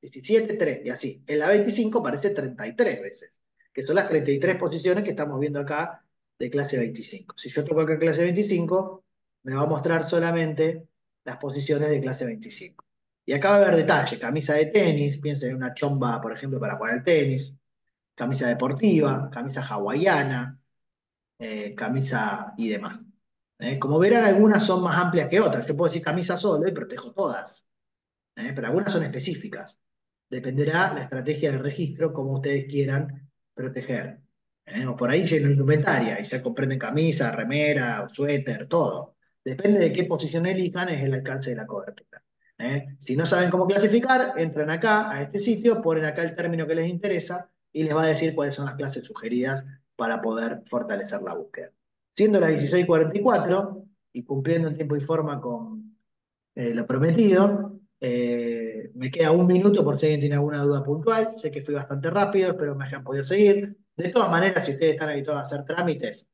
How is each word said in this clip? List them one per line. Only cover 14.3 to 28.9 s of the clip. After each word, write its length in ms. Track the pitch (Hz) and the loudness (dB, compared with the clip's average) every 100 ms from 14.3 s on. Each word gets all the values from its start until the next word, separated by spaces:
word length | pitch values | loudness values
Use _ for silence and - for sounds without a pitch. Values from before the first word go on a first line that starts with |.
| 151 143 | -4 0
de 120 | 151 156 | 2 4
tenis, 520 | 208 175 147 143 139 | 4 4 2 0 -2
piensen 320 | 147 139 127 | -4 -4 -4
en 60 | 131 | -6
una 180 | 127 | -8
chomba, 440 | - 147 135 123 117 | -4 -2 0 0 -2
por 140 | 113 | -6
ejemplo, 260 | 110 139 127 | -8 -6 -4
para 180 | 107 101 | -4 -4
jugar 180 | 113 | -4
al 100 | 123 | -2
tenis, 500 | 180 160 139 135 - - _ _ _ _ _ | 2 4 4 -2 -6 -16 _ _ _ _ _
camisa 340 | - 127 135 123 | -8 -4 -2 0
deportiva, 800 | 117 127 143 214 160 139 135 - | 0 0 2 4 4 4 0 -4
camisa 320 | 120 135 135 | -8 -8 -8
hawaiana, 960 | - 104 101 131 190 156 139 123 127 - _ _ _ _ _ _ _ _ | -8 -6 -4 0 2 2 0 -4 -6 -12 _ _ _ _ _ _ _ _
eh, 360 | 113 107 104 | -10 -8 -10
camisa 800 | - 123 135 - 123 110 98 - - | -8 -4 -4 -2 -2 -2 -4 -10 -6
y 140 | 113 | -4
demás. 340 | 101 95 - - _ _ _ _ _ | -4 -8 -14 -20 _ _ _ _ _
Eh, 200 | 117 135 | -6 -4
como 200 | 135 156 | 0 4
verán, 260 | 190 233 | 6 6
algunas 400 | 214 190 214 202 | 6 6 6 6
son 180 | - 180 | 4 0
más 160 | 180 165 | 2 2
amplias 300 | 180 170 139 | 2 2 2
que 120 | 185 | 2
otras. 260 | 190 - - | 2 0 -4
Yo 100 | 147 | 0
puedo 140 | 170 | 0
decir 120 | 165 | 0
camisa 360 | 160 170 175 175 | -2 -2 -2 -2
solo 280 | 208 156 180 | 0 2 0
y 60 | |
protejo 400 | - - 247 240 | -2 -8 -12 -10
todas. 540 | - 175 147 - - _ _ _ _ _ _ _ | -4 -4 -4 -10 -20 _ _ _ _ _ _ _
Eh, 180 | - 117 | -12 -10
pero 140 | 135 117 | -6 -2
algunas 220 | 147 202 | 0 0